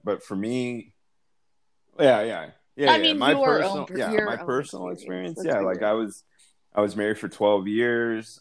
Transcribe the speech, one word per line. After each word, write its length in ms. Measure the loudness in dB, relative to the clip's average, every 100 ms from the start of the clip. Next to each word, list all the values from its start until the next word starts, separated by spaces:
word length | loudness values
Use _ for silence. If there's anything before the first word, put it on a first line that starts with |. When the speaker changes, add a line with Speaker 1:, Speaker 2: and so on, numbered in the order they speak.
Speaker 1:
but 180 | -6 -6
for 120 | -4 -6
me, 560 | -4 -2 -4 -6 -12 _ _ _ _ _ _ _ _ _ _ 2
yeah, 240 | 6 6
yeah. 280 | 2 -4 -10 -16 _ -2
Yeah, 140 | 2
Speaker 2:
I 20 | 4
Speaker 1:
yeah. 60 |
Speaker 2:
mean, 160 | 4 2
Speaker 1:
My 120 | 2
Speaker 2:
your 100 | 4
Speaker 1:
personal, 380 | 4 2 0 -4
Speaker 2:
own 40 | -6
per-, 120 | -4
Speaker 1:
yeah, 120 | -2
Speaker 2:
your 160 | -2 -2
Speaker 1:
my 100 | -6
Speaker 2:
own 80 | -4
Speaker 1:
personal 420 | -4 -4 -10 -10
Speaker 2:
experience. 420 | -10 -10 -8 -8
Speaker 1:
experience, 60 | -6
Speaker 2:
Let's 80 | -2
Speaker 1:
yeah, 120 | 0
Speaker 2:
be 40 |
Speaker 1:
like, 140 | 0 0
Speaker 2:
real. 60 | 0
Speaker 1:
I 20 |
was, 320 | 0 -2 -8 _ _ _ _ _
I 60 | 0
was 160 | 0 0
married 220 | -2 -2
for 100 | -6
twelve 400 | 2 4 4 2
years, 720 | 0 2 2 0 -4 -8 -20